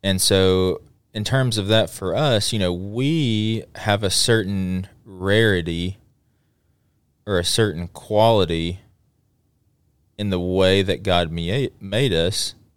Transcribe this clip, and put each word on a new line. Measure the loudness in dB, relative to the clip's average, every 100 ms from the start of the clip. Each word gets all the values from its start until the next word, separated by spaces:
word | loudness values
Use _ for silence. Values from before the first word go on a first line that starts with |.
And | 0 0
so | 2 4 4 4 2 -2 -10 _ _
in | -10
terms | -2 0 0 -2
of | 0
that | 2 0
for | -4 -4 -2
us, | 0 0 0
you | -2
know, | -2
we | -2 -6 -4 -2 0 0 0 -2 -4 -8 -8
have | -2 0
a | 0
certain | 0 2 2 0 -4 -2 -4 -6 _ -20
rarity | -6 0 4 4 2 -2 -4 -6 -8 _ _ _ _ _ _ _ _ _ _ _ _ -2
or | 0
a | 0
certain | 2 0 0 -8
quality | -12 -2 4 4 4 2 0 -4 -8 _ _ _ _ _ _ _ _ _ _ _ _ _ -8
in | -4
the | -2
way | -2 2 4 4
that | 2 -2
God | 0 0 0
mea-, | -4 -4 -2 -4 _
made | -8 -2 0
us | 0 0 -2 -8 -10 _